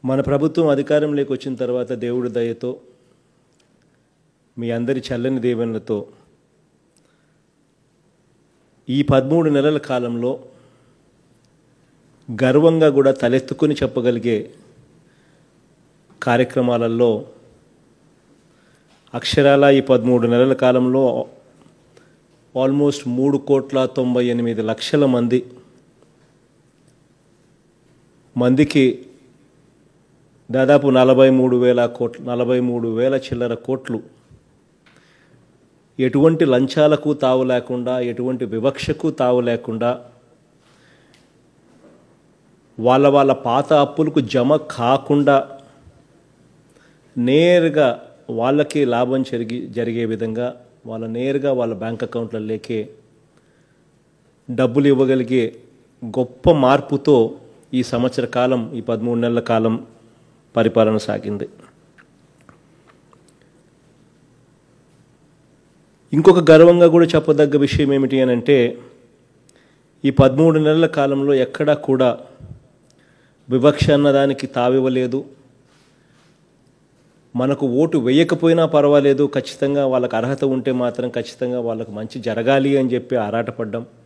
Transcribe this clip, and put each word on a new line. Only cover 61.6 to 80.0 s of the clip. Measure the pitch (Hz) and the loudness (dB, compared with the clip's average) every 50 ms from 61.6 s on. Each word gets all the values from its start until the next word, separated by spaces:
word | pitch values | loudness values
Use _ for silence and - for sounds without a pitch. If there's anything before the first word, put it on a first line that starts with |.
| - - _ _ _ _ _ _ _ _ _ _ _ _ _ _ _ - _ _ _ _ _ _ _ _ _ _ _ _ _ _ _ _ _ _ _ _ _ _ _ _ _ _ _ _ _ _ _ _ _ _ _ _ _ _ _ _ _ _ _ _ _ _ _ _ _ _ _ _ _ _ _ _ _ _ _ _ _ _ _ _ _ _ _ _ _ _ _ _ | -20 -20 _ _ _ _ _ _ _ _ _ _ _ _ _ _ _ -20 _ _ _ _ _ _ _ _ _ _ _ _ _ _ _ _ _ _ _ _ _ _ _ _ _ _ _ _ _ _ _ _ _ _ _ _ _ _ _ _ _ _ _ _ _ _ _ _ _ _ _ _ _ _ _ _ _ _ _ _ _ _ _ _ _ _ _ _ _ _ _ _
ఇంకొక | - 147 160 196 180 180 165 151 | -2 4 6 6 6 6 6 8
గర్వంగా | 160 156 165 175 175 175 175 170 | 8 10 10 8 8 8 6 6
కూడా | 160 170 170 | 6 6 4
చెప్పదగ్గ | 165 170 156 156 - 151 147 151 143 139 147 | 4 2 0 2 2 2 2 2 2 2 0
విషయం | 143 143 - - 151 135 | 0 0 0 0 0 0
ఏమిటి | 139 135 135 127 135 131 | 0 0 0 0 0 0
అని | 131 127 | 2 2
అంటే, | 123 120 117 - 143 131 120 123 - - - - - _ _ _ _ _ _ _ _ _ _ _ _ _ _ _ _ _ _ _ _ _ - | 0 -2 2 2 2 4 4 0 -2 -8 -18 -20 -20 _ _ _ _ _ _ _ _ _ _ _ _ _ _ _ _ _ _ _ _ _ -4
ఈ | 139 | -2
పదమూడు | 127 - 139 135 131 139 160 165 156 156 | 4 6 4 4 6 4 4 4 4 2
నెలల | 151 151 156 160 165 | 2 2 2 2 0
కాలంలో | 160 160 151 139 139 139 139 139 143 143 | 0 0 -2 -2 0 -2 -2 0 0 2
ఎక్కడా | 135 127 - - - 156 147 147 | 0 0 -2 -4 -4 0 0 0
కూడా | 143 - - 131 127 131 123 117 - - - - - - - - - _ _ _ _ _ _ _ _ _ _ _ _ _ _ _ _ _ - | -2 0 -2 0 2 2 0 0 -2 -10 -20 -20 -20 -20 -20 -20 -20 _ _ _ _ _ _ _ _ _ _ _ _ _ _ _ _ _ -4
వివక్ష | 123 127 120 147 143 - - - | -2 2 4 2 2 4 2 2
అన్నదానికి | 147 143 143 147 135 139 139 139 135 135 - | 2 2 4 2 2 2 2 0 -2 -4 -8
తావివ్వలేదు. | - - 127 120 123 131 135 131 131 127 127 127 123 123 139 - - - _ _ _ _ _ _ _ _ _ _ _ _ _ _ _ _ _ _ _ _ _ _ _ _ _ _ _ _ _ _ _ _ _ _ _ _ _ _ _ _ | -8 -4 -2 0 0 0 0 0 0 -2 -2 -2 -2 -4 -8 -8 -10 -20 _ _ _ _ _ _ _ _ _ _ _ _ _ _ _ _ _ _ _ _ _ _ _ _ _ _ _ _ _ _ _ _ _ _ _ _ _ _ _ _
మనకు | 120 127 135 143 - 147 | -4 -2 -2 -2 -2 -2
ఓటు | 131 120 131 160 160 - 151 | -2 0 0 0 0 0 -2
వేయకపోయినా | 117 123 131 147 170 170 175 - 165 165 165 165 165 | 0 2 2 2 2 2 0 0 2 2 2 2 2
పర్వాలేదు, | 147 165 147 143 143 147 147 139 143 139 135 147 143 143 | 2 2 2 2 4 4 4 4 4 2 2 0 -2 -2
ఖచ్చితంగా | 139 127 - - - 143 139 143 143 139 | -6 -8 -8 -8 -6 -4 -2 -2 -2 -2
వాళ్ళకి | 131 131 123 | 0 0 -2